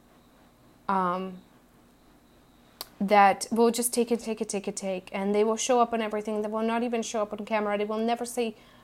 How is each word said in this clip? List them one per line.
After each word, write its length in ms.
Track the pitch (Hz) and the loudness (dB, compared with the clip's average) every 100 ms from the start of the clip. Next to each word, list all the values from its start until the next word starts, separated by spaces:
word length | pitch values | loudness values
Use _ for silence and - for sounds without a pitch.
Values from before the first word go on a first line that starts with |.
| _ - _ _ _ _ - _ - | _ -20 _ _ _ _ -20 _ -2
um, 460 | 190 180 185 190 185 - _ _ - _ _ _ _ _ _ _ _ _ - - - | 0 0 -2 -6 -12 -20 _ _ -20 _ _ _ _ _ _ _ _ _ -20 -16 -6
that 460 | 196 208 196 190 - | 4 8 8 4 0
will 180 | 226 233 | 2 4
just 240 | 233 233 | 2 0
take 180 | 240 233 | 0 0
it, 100 | 233 | -2
take 200 | 226 226 | -2 -6
it, 80 | 214 | -4
take 180 | 202 202 | -4 -6
it, 80 | 196 | -6
take. 340 | 196 185 - | -6 -6 -6
And 220 | 202 196 208 | -4 0 2
they 80 | |
will 120 | 220 226 | 2 2
show 260 | - 247 | 2 2
up 120 | 233 | 2
on 80 | 233 | 0
everything. 400 | 214 214 214 214 | -2 -4 -4 -4
They 60 | 214 | -4
will 160 | 220 | -2
not 180 | 226 233 | 0 0
even 220 | 240 233 | -2 -2
show 180 | 226 226 | -4 -4
up 100 | 208 | -4
on 140 | 208 208 | -6 -4
camera. 320 | 220 208 208 | -2 0 -2
They 80 | 208 | -2
will 140 | 220 | -2
never 260 | 226 233 240 | -2 -2 -4
say 300 | - 226 - - - | -4 -6 -6 -18 -20